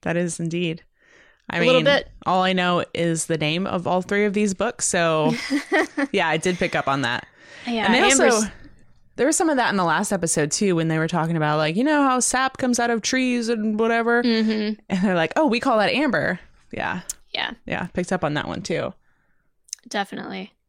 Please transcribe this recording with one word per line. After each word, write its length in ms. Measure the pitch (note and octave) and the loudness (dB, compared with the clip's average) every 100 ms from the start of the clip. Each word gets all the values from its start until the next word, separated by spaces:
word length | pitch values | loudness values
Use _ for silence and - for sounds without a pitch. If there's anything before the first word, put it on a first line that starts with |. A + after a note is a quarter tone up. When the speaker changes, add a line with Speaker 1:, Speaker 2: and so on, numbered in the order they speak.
Speaker 1:
That 140 | - E3+ | -4 -2
is 220 | F3 E3 | -4 -4
indeed. 440 | E3 E3+ F3 E3 _ _ _ - - _ - | -6 -2 -4 -6 _ _ _ -20 -20 _ -8
I 80 | E3+ | 0
Speaker 2:
A 20 | |
little 140 | E3+ B3+ | 4 4
Speaker 1:
mean, 80 | B3+ | 4
Speaker 2:
bit. 240 | C#4+ - - - | 2 0 -8 -2
Speaker 1:
all 160 | F#3 | 2
I 100 | F#3 | 2
know 320 | F#3 F3+ F3 - | 2 2 0 -2
is 320 | - E3+ E3 - | -2 0 -2 -2
the 140 | D#3 | -2
name 260 | D3+ E3 G3 | 0 -2 -2
of 220 | F#3 E3+ | -4 0
all 160 | F3+ | -2
three 220 | F#3 G3+ G#3 | 0 0 0
of 100 | G3 | 2
these 180 | G#3 | 0
books, 340 | F#3+ G#3+ - - | 0 -4 -2 -2
so 460 | F#3+ E3+ D#3 D3+ A#3+ - C#4 - | 2 2 4 2 0 -2 -4 0
Speaker 2:
<laughs> 380 | - E4 - C#4 | 0 0 -2 -2
Speaker 1:
yeah, 160 | G3+ E3 | 0 0
I 100 | D#3+ | 0
did 220 | F#3 F3+ | -2 -2
pick 160 | F3 D#3+ | -2 -2
up 120 | C#3 | -2
on 140 | C#3 | -2
that. 240 | B2 A#2+ - _ - - - | -2 -4 -8 _ -20 -14 -6
Speaker 2:
Yeah, 200 | A#3 G3+ | -2 2
Speaker 1:
And 80 | A#3+ | 4
they 60 | |
also, 200 | G4 C4+ C#4 | 4 4 4
Speaker 2:
amber's 200 | A3+ G#3+ - - - - - _ - | 4 0 -8 -20 -20 -20 -20 _ -2
Speaker 1:
there 100 | B3+ | 0
was 80 | D#4+ | 2
some 140 | E4+ | 2
of 80 | C#4 | 2
that 120 | A3 | 2
in 60 | G3 | 2
the 80 | |
last 300 | F3 D#3 G3+ | 2 0 0
episode 380 | G3 E3+ - D3+ | -2 0 0 0
too, 260 | - G#3 E3+ | 0 0 2
when 100 | E3 | 0
they 100 | D#3+ | 0
were 100 | D#3+ | 0
talking 280 | F3 D#3+ E3 | 0 0 0
about, 220 | D3+ D3+ | 0 2
like, 180 | D#3 E3 | 0 0
you 80 | |
know 180 | C4+ D4+ | 2 2
how 180 | C#4 B3+ | 2 2
sap 360 | A#3+ B3+ C4 - | 0 0 -2 -2
comes 220 | C4 A#3+ | -2 0
out 100 | A#3+ | 0
of 120 | A#3 | 0
trees 480 | - C4 C4 A#3+ A3+ | 0 0 0 0 -2
and 280 | A#3 G#3+ G#3+ | -2 -2 0
whatever, 460 | A3+ A#3 A3+ A#3+ | 0 2 2 2
Speaker 2:
Mm-hmm. 560 | B3 A3+ A3 G#3+ G#3 G#3+ _ | 2 2 2 0 -2 -6 _
Speaker 1:
and 120 | F#3+ | -2
they're 120 | G3+ F3+ | 2 2
like, 180 | D#3+ - | 0 2
"Oh, 100 | D#4 | 2
we 120 | G#3+ | 2
call 180 | C4+ A3 | 2 2
that 120 | G3 | 2
amber." 480 | - D4 F3+ C3+ F3+ - - _ | 2 0 0 -2 -4 -8 -20 _
Yeah, 300 | - - F3+ - - - | -8 -6 -6 -10 -16 -12
Speaker 2:
Yeah. 180 | - - - - | -8 -8 -8 -8
Speaker 1:
yeah, 220 | - F3 | -8 -6
picked 260 | - F3+ | -6 -4
up 100 | F3+ | -2
on 100 | D#3 D3 | -2 -4
that 120 | - | -4
one 140 | - | -8
too. 320 | - D#3+ C3+ - _ _ _ _ _ _ _ - - | -6 -6 -6 -10 _ _ _ _ _ _ _ -18 -10
Speaker 2:
Definitely. 680 | G#3+ G3 - - G3 F#3+ _ | -8 -6 -8 -12 -12 -12 _